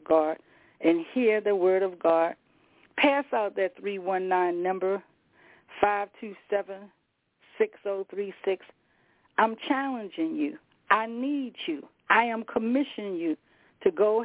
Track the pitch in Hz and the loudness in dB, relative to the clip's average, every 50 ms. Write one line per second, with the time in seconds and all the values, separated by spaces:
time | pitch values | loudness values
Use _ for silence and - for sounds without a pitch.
0 | - - 160 160 156 156 160 - _ _ _ _ _ _ _ - - 160 170 170 | 0 2 4 4 4 2 -2 -6 _ _ _ _ _ _ _ 0 2 2 2 2
1 | 320 - - 254 247 220 214 214 202 208 202 190 175 185 185 190 196 190 180 170 | 0 -2 -2 2 2 4 2 2 2 0 2 2 4 4 4 2 0 -2 -2 0
2 | - 165 165 165 165 170 - - _ _ _ _ _ _ _ _ _ _ _ - | 2 2 4 4 2 0 -2 -6 _ _ _ _ _ _ _ _ _ _ _ 2
3 | - 285 277 277 269 - - 233 214 196 - 202 190 180 - - 190 202 202 190 | 2 2 2 2 0 -2 -2 -2 -2 -2 -2 -2 -2 -2 -4 -6 -8 -8 -6 -6
4 | 175 185 190 185 185 185 185 180 180 175 175 175 175 185 185 185 185 190 196 196 | -4 -4 -2 -2 0 0 2 2 2 0 0 -2 -2 -2 -2 -2 -2 -2 -2 -2
5 | - _ _ _ _ _ _ _ _ - - _ _ - - - - 208 208 202 | -6 _ _ _ _ _ _ _ _ -20 -20 _ _ -20 -4 0 0 2 2 0
6 | 202 196 _ - - 214 196 - _ - 208 202 190 185 196 190 202 202 _ _ | -4 -8 _ -14 -14 -14 -14 -16 _ -4 -4 -4 -4 -6 -12 -16 -18 -20 _ _
7 | _ _ _ _ _ _ _ _ _ _ - - 220 214 - - - 202 196 196 | _ _ _ _ _ _ _ _ _ _ -4 -2 -2 -2 -2 -6 -6 -6 -6 -6
8 | 196 - - 190 202 196 180 - - 196 190 185 - - _ _ _ _ _ _ | -8 -8 -8 -8 -8 -8 -10 -6 -4 -4 -4 -4 -6 -14 _ _ _ _ _ _
9 | _ _ _ _ _ _ _ - 214 226 220 - - - 285 262 277 269 262 240 | _ _ _ _ _ _ _ 2 2 2 0 -2 -4 -2 -2 -2 -2 -4 -4 -6
10 | 214 185 - - 160 160 160 151 151 143 - - _ _ _ _ _ - 202 214 | -8 -8 -6 -4 -4 -2 -2 -2 -4 -4 -4 -8 _ _ _ _ _ 0 2 2
11 | 220 233 233 240 254 277 294 285 262 240 - - - - 156 139 - - _ _ | 0 -2 -6 -6 -4 -4 -4 -4 -6 -8 -10 -8 -8 -6 -6 -6 -8 -14 _ _
12 | _ - 190 220 233 240 226 226 220 - - - 226 226 247 269 285 - - - | _ 2 4 4 4 2 -2 -6 -6 -6 -4 -2 0 0 0 0 0 -2 -6 -8
13 | 208 202 185 165 170 165 151 - _ _ _ _ _ _ _ _ - 196 180 - | -8 -6 -4 -2 -2 -2 -2 -4 _ _ _ _ _ _ _ _ 0 0 2 4
14 | 208 214 214 226 | 2 2 2 0